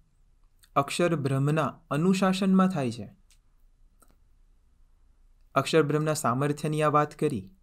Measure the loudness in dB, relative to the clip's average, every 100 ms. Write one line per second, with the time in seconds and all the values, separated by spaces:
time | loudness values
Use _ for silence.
0 | _ _ _ _ _ _ _ -4 -2 -2
1 | 0 0 -2 0 0 0 -2 -8 -6 0
2 | 0 2 2 2 2 4 2 0 -4 -6
3 | -12 -18 _ _ _ _ _ _ _ _
4 | _ _ _ _ _ _ _ _ _ _
5 | _ _ _ _ _ -4 2 2 2 0
6 | -2 -2 -2 0 -2 -2 -4 -2 2 2
7 | 0 -2 -4 -4 -10 -18